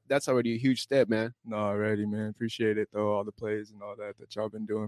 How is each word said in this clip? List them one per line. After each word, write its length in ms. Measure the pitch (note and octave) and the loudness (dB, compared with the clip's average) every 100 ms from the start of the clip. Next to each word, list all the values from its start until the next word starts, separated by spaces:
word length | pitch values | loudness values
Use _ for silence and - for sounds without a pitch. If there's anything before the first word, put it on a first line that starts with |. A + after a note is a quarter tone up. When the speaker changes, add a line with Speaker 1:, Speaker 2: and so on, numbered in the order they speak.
| - | 2
Speaker 1:
that's 220 | C#3 - | 0 2
already 260 | B2+ A#2+ A#2 | 2 2 2
a 20 | |
huge 240 | C3 B2 | 2 2
step, 280 | - C3+ A2 | 2 4 4
man. 240 | A2 A2+ - A2+ | 4 0 -6 -8
Speaker 2:
No, 120 | G#2+ | -2
already, 480 | G#2 G#2 G#2+ G#2 G#2 | 0 0 0 0 0
man. 240 | G#2+ G#2+ | -2 -4
Appreciate 480 | G#2 A2+ - A2 G#2+ | -4 -6 0 2 2
it, 100 | G#2 | 0
though, 180 | G#2+ G#2 | 0 0
all 140 | G#2 G#2 | 0 -2
the 80 | |
plays 360 | - G#2+ G#2+ G#2+ | -6 -4 -4 -6
and 120 | G#2 | -14
all 100 | G2+ G#2 | -14 -12
that 200 | G#2 - | -12 -12
that 160 | - | -12
y'all 140 | G#2+ G#2+ | -6 -6
been 180 | A2 G#2+ | -6 -4
doing 220 | G#2+ | -4